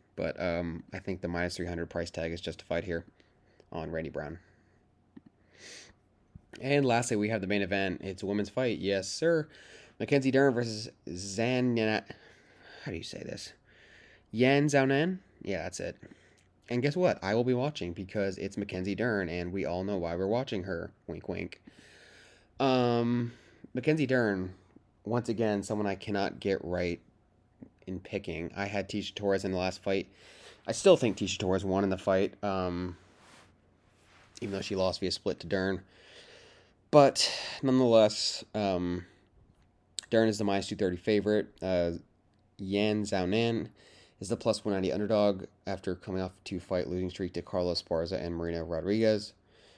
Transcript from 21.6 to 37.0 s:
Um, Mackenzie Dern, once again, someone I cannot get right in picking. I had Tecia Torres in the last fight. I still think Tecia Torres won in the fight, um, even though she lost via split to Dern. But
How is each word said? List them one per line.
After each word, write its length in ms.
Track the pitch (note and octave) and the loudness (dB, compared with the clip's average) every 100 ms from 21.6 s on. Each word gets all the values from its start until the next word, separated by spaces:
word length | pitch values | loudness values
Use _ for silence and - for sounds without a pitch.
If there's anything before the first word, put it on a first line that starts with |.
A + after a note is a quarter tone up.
| - - - - - - - - _ - | -20 -20 -20 -20 -20 -20 -20 -20 _ -2
Um, 720 | C3+ B2+ A#2+ A#2+ A#2 A#2+ A#2 - - - - | 2 4 4 4 2 0 -2 -8 -20 -20 -12
Mackenzie 320 | B2+ B2+ D#3 C3 | -4 0 2 2
Dern, 480 | C3 A2 F#2+ F2+ - _ - _ _ | 4 4 2 -4 -10 _ -20 _ _
once 260 | G#2 A#2+ A#2 | -4 -2 -2
again, 340 | G#2+ A2 G2+ | 0 0 0
someone 240 | F#2+ G#2+ G#2 | -2 -2 -2
I 80 | F#2+ | -4
cannot 440 | - G2 G2 - | -4 -2 -2 -2
get 240 | G2+ F#2+ | 0 0
right 380 | E2+ F2+ F2+ F2 - _ _ _ _ _ - _ - | 0 -2 -2 -4 -10 _ _ _ _ _ -20 _ -10
in 120 | F#2 | -10
picking. 520 | F#2+ G2+ F2+ D#2+ E2+ - | -6 -6 -6 -6 -6 -6
I 100 | G2+ | -4
had 220 | G2+ F#2+ | -4 -4
Tecia 280 | G#2 F#2+ - | -6 -8 -4
Torres 280 | G2+ G2 | 0 0
in 80 | G2 | 0
the 60 | F#2 | -2
last 240 | F#2 - | -2 -4
fight. 260 | - G2 - - - - - - - | -2 -2 -2 -12 -20 -20 -20 -12 -8
I 40 | |
still 240 | - G3 E3+ | 4 8 8
think 220 | A#2+ F#2+ | 6 0
Tecia 220 | F#2+ - | -4 -2
Torres 260 | F#2 F#2+ G2 | 0 0 2
won 180 | F#2+ | 0
in 60 | G2+ | 2
the 80 | F#2+ | 0
fight, 440 | - F#2+ G2+ - | 2 2 2 -2
um, 540 | G#2 F#2+ F2+ F2 F2+ F2+ - - - - - _ _ _ _ _ _ - - - | -4 -2 -2 -4 -6 -10 -18 -20 -20 -20 -20 _ _ _ _ _ _ -20 -20 -12
even 120 | G#2+ | -8
though 80 | G2 | -6
she 140 | - F#2+ | -4 0
lost 240 | F#2 F2 | 0 0
via 120 | F#2 | -4
split 280 | - G2+ - | -4 -4 -6
to 80 | E2 | -2
Dern. 340 | F#2+ F#2+ F#2+ - - - - - - - - _ _ _ | 0 0 -2 -6 -20 -20 -20 -20 -20 -20 -20 _ _ _
But 400 | D3 | 8